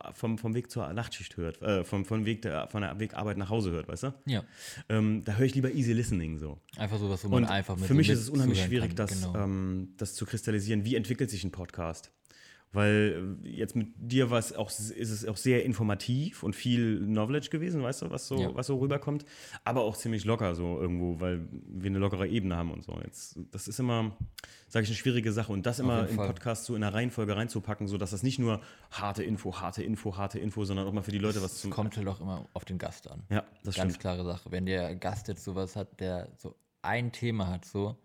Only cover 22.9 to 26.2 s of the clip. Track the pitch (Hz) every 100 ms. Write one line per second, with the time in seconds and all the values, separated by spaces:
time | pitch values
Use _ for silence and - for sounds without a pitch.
22.9 | - - - - 82 - 101 - 113 123
23.9 | 117 110 - - - - - - 113 107
24.9 | 107 131 120 110 104 107 98 117 120 127
25.9 | 117 101 107